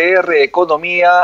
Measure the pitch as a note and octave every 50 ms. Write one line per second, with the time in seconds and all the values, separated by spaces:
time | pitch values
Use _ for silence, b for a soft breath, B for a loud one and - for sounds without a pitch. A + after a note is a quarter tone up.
0 | E3 F3+ F#3+ F#3 F3+ F3 E3 D3 C#3 C3+ - F3 F3+ D#3+ D#3 D3+ E3+ F3 F3 F3
1 | F3 F3 F3+ F3+